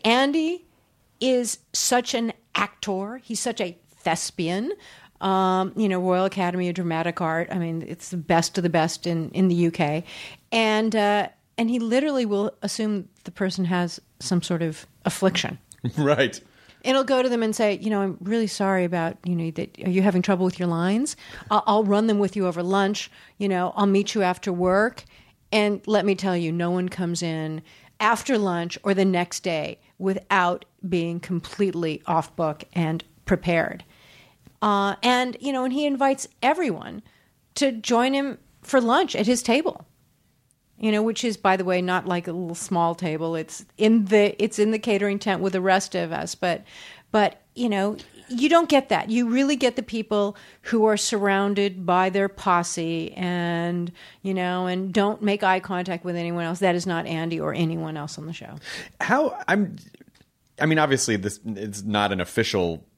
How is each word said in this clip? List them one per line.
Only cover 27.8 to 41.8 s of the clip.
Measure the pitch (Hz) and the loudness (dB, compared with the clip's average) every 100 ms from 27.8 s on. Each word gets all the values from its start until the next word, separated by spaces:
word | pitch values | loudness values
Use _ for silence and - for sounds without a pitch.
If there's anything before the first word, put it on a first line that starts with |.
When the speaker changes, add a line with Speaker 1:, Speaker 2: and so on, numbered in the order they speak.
| - - | -20 -2
Speaker 1:
after | 214 220 - 240 | 0 2 0 0
lunch | 196 175 170 - | 0 -2 -4 -4
or | - | 0
the | 196 196 | 2 2
next | 180 175 - | 2 -2 -4
day | 190 160 151 - _ - | -4 -4 -4 -10 _ -6
without | 190 190 - 196 180 180 - _ 190 | -4 -4 0 2 2 0 -6 _ -4
being | 175 170 170 | -2 -2 -4
completely | - 175 - - 196 170 165 151 - | -4 -6 -6 -2 -2 0 -4 -4 0
off | 165 - - | 0 0 -2
book | 160 151 - | -4 -4 -6
and | 175 160 160 - _ | -2 0 -2 -8 _
prepared. | - 185 - 170 - 180 - _ - - - _ - _ | -2 0 2 0 0 -6 -16 _ -20 -20 -20 _ -20 _
Uh, | 214 202 196 - | 0 2 0 0
and, | 240 247 254 - | 2 2 0 -4
you | 277 | -4
know, | 262 | -2
and | 254 | -2
he | 262 294 | 0 0
invites | 269 269 269 - _ | 2 2 0 -4 _
everyone | 247 320 320 170 - - - _ _ _ _ | 0 2 0 -4 -8 -14 -18 _ _ _ _
to | - 277 | -2 0
join | 226 - 233 254 | 0 0 2 2
him | 277 277 - _ _ | 0 -2 -6 _ _
for | - 269 | 0 2
lunch | 233 269 370 - | 4 4 2 0
at | 208 | 0
his | 247 | 0
table. | - 240 330 - - _ _ _ _ _ _ _ _ - | 2 2 0 -4 -12 _ _ _ _ _ _ _ _ -4
You | 214 | 0
know, | 208 | 2
which | 220 220 | 2 0
is, | 247 208 | -2 0
by | 196 185 | 2 2
the | |
way, | 185 180 | 2 0